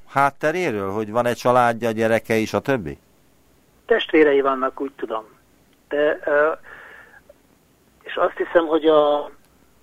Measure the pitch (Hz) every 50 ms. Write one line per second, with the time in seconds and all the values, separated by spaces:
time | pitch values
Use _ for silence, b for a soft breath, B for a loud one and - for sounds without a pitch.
0 | - - - 139 139 139 - - - 151 156 185 185 156 113 104 98 98 98 110
1 | 110 104 104 117 120 123 117 - - 127 123 127 120 120 117 110 117 113 110 110
2 | 113 110 113 110 - - 113 110 110 101 - 101 - - 139 123 87 73 69 -
3 | _ _ _ _ _ _ _ _ _ _ _ _ _ _ _ _ _ - - -
4 | - - - 156 156 147 139 139 135 139 135 131 131 131 - - 143 135 - -
5 | - 113 117 110 110 - - _ _ _ _ _ _ _ _ _ _ _ 143 147
6 | 147 151 - - - 160 147 147 151 160 165 - B B B B B B B B
7 | B B B B B - _ _ _ _ _ _ _ _ _ _ _ _ _ _
8 | _ - - - 175 190 - - 180 - - 175 165 156 160 160 147 160 156 151
9 | 151 147 147 147 143 - - - _ _ _ _ _ _ _ _